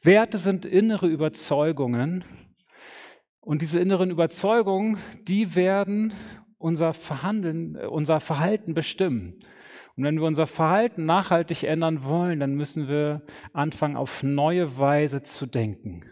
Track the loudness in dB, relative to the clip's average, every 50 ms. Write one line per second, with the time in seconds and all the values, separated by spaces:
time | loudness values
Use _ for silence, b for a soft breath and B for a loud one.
0 | 8 8 8 8 6 4 -2 -2 0 0 0 0 -2 2 2 4 4 4 2 2
1 | 2 0 0 2 0 -2 -2 -4 -4 -2 0 2 2 0 0 0 -2 -2 0 0
2 | 0 -2 -2 -6 -8 B B B B B _ _ B B B B B B B B
3 | B B B B B B _ _ _ -4 -2 -2 -2 0 0 2 2 2 2 2
4 | 2 0 2 0 0 0 0 -2 0 2 4 4 4 2 0 0 0 0 -2 -2
5 | B B B B -4 -2 0 0 0 2 2 2 4 4 4 2 0 0 0 0
6 | -2 -2 -4 B B B B B B _ _ _ -2 -2 0 2 2 0 0 -4
7 | -8 -8 -8 -6 -4 -4 -2 -2 -2 -4 -4 -4 -6 -8 -8 -8 -8 -6 -2 -2
8 | 0 2 2 0 2 -2 -2 0 0 0 0 -2 -2 -4 -4 -4 -4 -4 -2 -2
9 | 0 0 0 -2 -4 -8 -14 -16 B B B B B B B B B B B -4
10 | -2 0 0 0 0 0 2 0 0 -2 0 0 2 2 4 2 2 0 -2 -4
11 | 0 2 2 2 2 2 2 2 2 0 -4 -4 -2 -2 0 2 2 0 0 -2
12 | -2 -2 0 0 0 0 -2 -2 -2 -2 -2 -2 -4 -4 -4 -6 -4 -2 0 0
13 | 0 0 -2 -4 -8 B B B B B B -2 -2 -2 -2 -2 -4 -4 -2 -4
14 | -6 -6 -6 -4 -2 -2 0 2 2 2 2 2 0 -2 0 2 2 4 4 4
15 | 2 2 -2 -4 -8 -8 -10 -10 -10 -4 -2 -2 -2 -2 -4 -8 -10 -12 -12 -12
16 | -16 -20